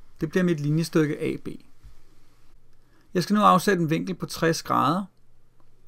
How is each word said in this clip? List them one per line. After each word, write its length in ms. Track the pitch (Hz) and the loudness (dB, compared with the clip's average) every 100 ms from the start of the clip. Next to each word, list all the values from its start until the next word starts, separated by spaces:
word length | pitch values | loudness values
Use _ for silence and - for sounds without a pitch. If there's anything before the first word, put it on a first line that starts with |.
| - - | -18 -8
Det 80 | 156 | -2
bliver 140 | 185 | 2
mit 160 | 180 160 | 2 2
linjestykke 600 | 147 156 160 170 147 - | 0 0 2 2 0 -2
A 180 | 147 - | -4 -6
B. 40 | - - - - - - - - - - - - - - - - - | -8 -14 -16 -20 -18 -18 -18 -18 -20 -20 -20 -20 -20 -20 -20 -20 -4
Jeg 100 | 185 | -2
skal 100 | - | 2
nu 80 | 214 | 4
afsætte 420 | 196 185 208 185 | 6 6 4 2
en 60 | 160 | 2
vinkel 260 | 165 180 180 | 0 -2 -6
på 100 | 147 | -8
tres 380 | - 165 160 | -2 0 0
grader 420 | - 120 123 175 190 - - - - - - - | 0 2 2 0 -4 -12 -20 -20 -20 -20 -20 -20